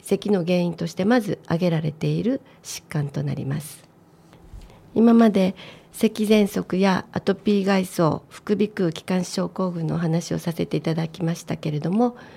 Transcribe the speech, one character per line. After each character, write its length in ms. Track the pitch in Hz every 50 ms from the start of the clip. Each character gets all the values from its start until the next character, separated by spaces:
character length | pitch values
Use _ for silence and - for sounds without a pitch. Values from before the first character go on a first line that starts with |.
咳 280 | - - 202 196 - 202
の 140 | 208 185 165
原 120 | 170 180 180
因 160 | 175 175 165
と 140 | 165 170 165
し 60 | -
て 100 | - 185
ま 160 | 208 247 254
ず 200 | 220 190 - - -
挙 160 | - 160 165
げ 80 | 180 175
ら 120 | 165 156
れ 100 | 165 156
て 160 | 147 - - 151
い 140 | 151 160
る 200 | 175 226 269 - - - - - -
疾 200 | - - - - -
患 200 | - 156 147 139
と 160 | - - 143
な 100 | 143 139
り 120 | 135 127
ま 140 | 131 143 156
す。 240 | 151 - - - - - _ _ _ _ _ _ _ - - - - - - - - - - - - - -
今 200 | - 226 233 233
ま 160 | 233 233 220
で 260 | 196 202 185 185 190 - - - - - - -
咳 320 | - - - 214 220 - 214
喘 240 | 208 220 214 208 196
息 300 | - 190 180 - - 185
や 280 | 190 196 185 - - -
ア 100 | - 185
ト 140 | - - 190
ピ 260 | 190 - 214 208 202
ー 40 | 190
外 200 | 196 196 190 185
傷、 360 | - - - 170 151 - - - -
副 260 | - - - - 208
鼻 120 | 190 214 208
腔 240 | - - 185 165
気 120 | 160 - -
管 200 | - 185 185 180
支 80 | -
症 180 | - 196 180 175
候 220 | - - 190 185
群 160 | 175 170 165 151
の 80 | 156
お 20 | 165
話 360 | 170 165 160 170 170 - 165
を 60 | 165
さ 120 | - 170
せ 140 | 165 165 170
て 120 | - - 156
い 40 |
た 140 | - 165 160
だ 120 | 165 165 160
き 160 | 160 - 165
ま 120 | 165 170
し 80 | - -
た 140 | - 170 165
け 140 | - 160
れ 80 | 151 147
ど 120 | 147 160
も、 240 | 185 214 247 240 240 - - - -